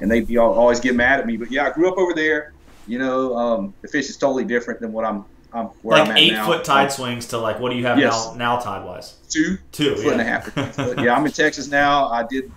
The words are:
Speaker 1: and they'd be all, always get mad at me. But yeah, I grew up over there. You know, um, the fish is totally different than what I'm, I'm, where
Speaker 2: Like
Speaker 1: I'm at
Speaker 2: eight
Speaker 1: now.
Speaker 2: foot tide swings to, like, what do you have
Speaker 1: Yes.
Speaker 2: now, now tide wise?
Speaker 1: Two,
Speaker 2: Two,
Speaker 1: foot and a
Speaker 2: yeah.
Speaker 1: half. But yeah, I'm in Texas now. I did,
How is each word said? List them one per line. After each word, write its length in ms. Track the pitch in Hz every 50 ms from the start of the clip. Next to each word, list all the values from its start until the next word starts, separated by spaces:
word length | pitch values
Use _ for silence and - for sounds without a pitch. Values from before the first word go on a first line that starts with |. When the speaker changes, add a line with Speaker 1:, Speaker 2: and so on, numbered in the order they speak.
| 92
Speaker 1:
and 80 | 101
they'd 160 | 113 117 107 -
be 80 | 117
all, 160 | 117 117 113 -
always 240 | 117 120 123 120 117
get 140 | - 127 123
mad 260 | 120 120 127 135 131
at 60 | 117
me. 100 | 117 117 104
But 120 | 117 113
yeah, 160 | 127 139 143
I 40 | -
grew 180 | - 151 170 185
up 80 | 185 196
over 140 | 185 175 165
there. 380 | 160 156 156 156 151 147 - - - - - - - -
You 120 | 107 117 123
know, 360 | 131 131 127 131 131 127 120
um, 380 | 117 120 120 117 110 98 101 - - -
the 60 | -
fish 200 | - 147 131 -
is 60 | - -
totally 260 | - 139 131 127 113
different 360 | 101 120 120 - - 113 -
than 120 | 120 110 107
what 120 | 110 113
I'm, 200 | 110 107 101 98 - - - - _ -
I'm, 140 | 117 110 101 - - -
where 160 | 110 113 104
Speaker 2:
Like 100 | 104 107
Speaker 1:
I'm 40 | 107
at 60 | 151
Speaker 2:
eight 140 | 156 175 170
Speaker 1:
now. 140 | - -
Speaker 2:
foot 180 | - 165 160 -
tide 280 | 151 139 139 143 143 -
swings 340 | - 127 123 120 117 - -
to, 100 | - 117
like, 200 | 113 110 104 107
what 120 | 123 123 123
do 40 | 123
you 60 | 120
have 120 | 123 120 135
Speaker 1:
Yes. 140 | 139 117 113 113 113 - -
Speaker 2:
now, 20 |
now 220 | 120 120 120 123 -
tide 240 | - 107 98 95 90
wise? 280 | 90 90 - - - - - _ -
Speaker 1:
Two, 300 | - 156 160 175 190 185 - - -
Speaker 2:
Two, 240 | - 147 139 139
Speaker 1:
foot 160 | - - 151 123
and 80 | 120
a 40 | 113
Speaker 2:
yeah. 60 | 120 117 113 - - -
Speaker 1:
half. 220 | 147 131 - -
But 260 | - 135 123 123 143 127
yeah, 120 | 120 120
I'm 120 | 135 151
in 60 | 143 -
Texas 360 | - 151 151 - 147 135 143
now. 400 | 143 143 143 143 143 143 135 127
I 140 | 117 120 117
did, 300 | 113 131 131 131 127 -